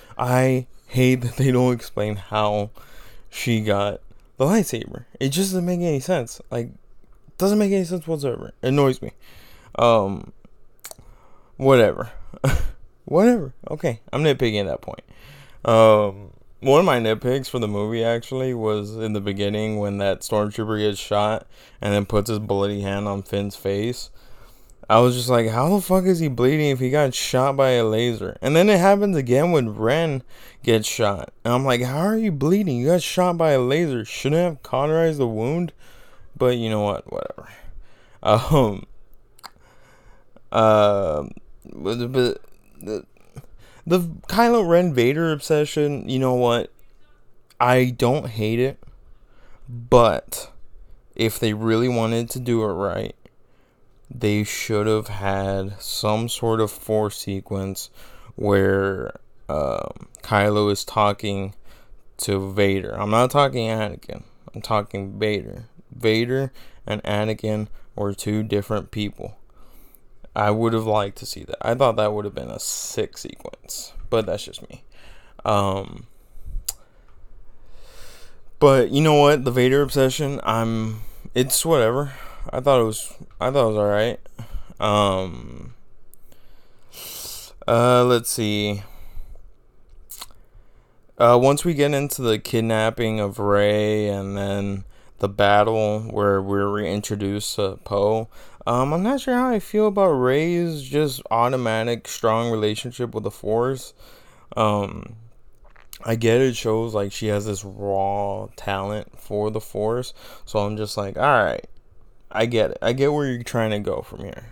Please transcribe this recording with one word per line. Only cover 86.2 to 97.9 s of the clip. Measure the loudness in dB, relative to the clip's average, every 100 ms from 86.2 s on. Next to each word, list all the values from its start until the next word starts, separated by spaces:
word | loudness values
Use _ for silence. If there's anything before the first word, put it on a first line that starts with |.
| -18 -18 -18 -20 -20 -20 -20 -18 -16 -14 -14 -14 -16 -10 0
uh, | 4 6 6
let's | 6 4 0
see. | -2 -2 0 -2 -4 -8 -14 -12 -10 -10 -12 -18 -20 _ -20 -20 -20 -18 -18 -18 -20 -20 -20 -20 -20 _ _ -12 2
Uh, | 6 8
once | 6 4
we | 2 2
get | 2
into | 2 -2 -2
the | 0 0
kidnapping | 0 0 2 2 0 0 -2 -2
of | -4 -2
Rey | 0 4 4 2 2 0 0
and | -2 -4 -6
then | -4 -4 -4 -6 -10 -20 -20 -6
the | -4
battle | 0 4 4 4 2 0 0
where | -4 0 2 2
we're | 0 -2 0
reintroduced | -2 -2 -4 -4 -4 -4 -4 -6 -4
to | -4 -4
Poe, | -4